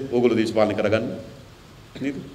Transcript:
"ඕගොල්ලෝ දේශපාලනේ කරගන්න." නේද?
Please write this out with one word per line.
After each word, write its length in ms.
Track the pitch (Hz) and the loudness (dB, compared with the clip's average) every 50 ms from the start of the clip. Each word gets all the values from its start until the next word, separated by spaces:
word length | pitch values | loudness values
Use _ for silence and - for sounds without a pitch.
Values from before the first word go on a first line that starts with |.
| 135 - | -2 0
"ඕගොල්ලෝ 300 | 120 120 120 117 110 110 | 2 2 4 4 4 2
දේශපාලනේ 380 | 110 110 104 110 107 104 101 | 2 2 2 2 2 2 2
කරගන්න." 300 | 107 104 101 107 113 123 - - - - - - - - - - - - - - - - - - | 0 2 2 2 0 0 -4 -6 -10 -12 -16 -18 -20 -20 -20 -20 -20 -20 -20 -20 -20 -20 -20 -12
නේද? 200 | - 127 143 135 - - - | -8 -6 -6 -6 -6 -12 -14